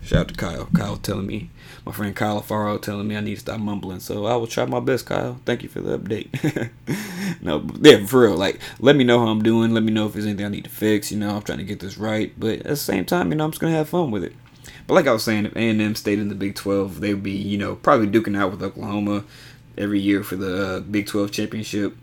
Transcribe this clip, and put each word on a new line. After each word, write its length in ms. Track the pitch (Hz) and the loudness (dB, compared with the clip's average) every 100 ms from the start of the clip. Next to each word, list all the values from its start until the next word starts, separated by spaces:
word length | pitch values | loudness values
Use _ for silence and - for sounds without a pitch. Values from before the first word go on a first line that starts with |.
Shout 160 | - 78 | 0 0
out 80 | 85 | 0
to 40 | - | -4
Kyle. 340 | 95 73 - | -6 -6 -6
Kyle 240 | - 104 104 | -6 -4 -6
telling 300 | - 101 98 | -4 -4 -4
me, 220 | 107 - - - - - | -6 -10 -16 -20 -16 -14
my 60 | |
friend 240 | 104 104 95 | -6 -6 -2
Kyle 260 | 107 104 | -2 -2
Faro 360 | - 107 104 104 | -4 -4 -2 -4
telling 300 | - 101 104 | -4 -6 -4
me 100 | 107 | -4
I 40 | |
need 140 | 107 101 | -6 -6
to 40 | |
stop 180 | - 110 | -8 -6
mumbling, 400 | 104 101 92 90 | -4 -6 -8 -10
so 260 | - 104 104 | -8 -4 -2
I 100 | 120 | -2
will 120 | 117 | -2
try 160 | - 123 | -2 -2
my 140 | 123 | -2
best, 260 | 123 127 - | 0 -2 -2
Kyle. 340 | - 123 123 - | -4 -4 -6 -4
Thank 180 | 123 | -4
you 60 | - | -4
for 120 | - | -8
the 160 | 50 - | -4 -4
update. 720 | 92 107 - - 156 - 117 - | -4 -6 -6 -2 -2 -2 -6 -10
<laughs> 40 | - 185 208 180 196 170 | -8 -6 -6 -6 -6 -6
No, 200 | - 76 | -2 -4
but 260 | - - 151 | -4 8 10
yeah, 200 | 113 101 | 10 10
for 160 | 127 | 6
real, 140 | 117 87 | 8 6
like, 240 | 95 - - - | 0 -2 -10 2
let 160 | 123 147 | 6 6
me 80 | |
know 160 | 123 120 | 6 6
how 80 | 113 | 4
I'm 160 | 110 | 2
doing, 300 | 110 113 113 | 4 4 4
let 100 | 113 | 2
me 80 | 110 | 2
know 160 | 110 107 | 2 0
if 60 | |
there's 120 | 104 107 | -2 -4
anything 200 | 101 101 | -4 -4
I 40 | |
need 140 | 98 | -6
to 60 | - | -8
fix, 420 | - 107 107 - | -2 2 2 0
you 80 | 104 | -4
know, 160 | 104 104 | -2 -4
I'm 60 | |
trying 160 | 104 71 | -4 -6
to 40 | |
get 160 | 95 101 | -6 -8
this 180 | - - | -10 -6
right, 360 | 107 107 101 - | -4 -2 -4 -2
but 220 | 113 104 | -2 -2
at 40 | |
the 120 | - 143 | -2 -4
same 300 | - 98 175 | -2 -2 0
time, 240 | 175 175 | 0 2
you 60 | 156 | 0
know, 100 | 156 | -2
I'm 60 | |
just 100 | 156 | -2
gonna 140 | 160 160 | 0 0
have 140 | 151 | 0
fun 220 | 175 160 | 0 0
with 120 | 104 | -2
it. 100 | 85 - - - - - - | -4 -10 -20 -20 -20 -20 0
But 80 | 160 | 2
like 120 | 143 | 4
I 40 | |
was 120 | 113 | 0
saying, 220 | 110 107 104 | 0 0 -2
if 100 | - | -2
A 140 | 113 | 0
and 120 | 107 | 2
M 140 | 107 107 | 0 -2
stayed 240 | - 104 | -2 0
in 100 | 104 | -2
the 60 | 101 | -4
Big 200 | 98 101 | -6 -6
twelve, 440 | 101 98 98 87 | -2 0 -2 -4
they 140 | 104 | -2
would 100 | 101 | -2
be, 80 | 98 | -2
you 260 | 98 101 101 | -4 -4 -2
know, 180 | 98 101 | -4 -2
probably 320 | - 143 104 | 4 4 6
duking 280 | 110 - 98 | 2 2 0
out 160 | 98 | 0
with 120 | 92 | -2
Oklahoma 600 | 95 - 104 101 104 104 101 - - - - - | -8 -6 -4 -2 0 -2 -4 -18 -20 -20 -18 -6
every 220 | 101 101 | -2 0
year 240 | 101 101 | 4 2
for 120 | 101 92 | 2 -6
the, 420 | 95 92 95 92 | -4 -2 -2 -4
uh, 20 | |
Big 260 | 90 104 101 | -2 -2 0
twelve 260 | 104 101 | -2 -2
championship. 640 | 107 107 110 104 101 98 - | -2 -4 -4 -6 -4 -4 -6